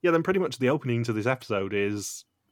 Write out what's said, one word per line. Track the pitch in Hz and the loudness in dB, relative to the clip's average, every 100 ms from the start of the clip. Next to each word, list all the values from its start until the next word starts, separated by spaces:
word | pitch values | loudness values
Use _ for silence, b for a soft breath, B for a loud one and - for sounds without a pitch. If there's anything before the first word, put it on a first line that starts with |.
Yeah, | 175 | 2
then | 165 | 2
pretty | 165 190 | 2 0
much | 180 - | 0 0
the | 127 | 0
opening | 120 131 117 117 | 2 0 -2 0
to | |
this | 107 110 | 0 0
episode | 131 - 104 98 | -2 -2 -2 -2
is, | 101 101 104 98 - - _ _ | -2 -2 -2 -8 -12 -18 _ _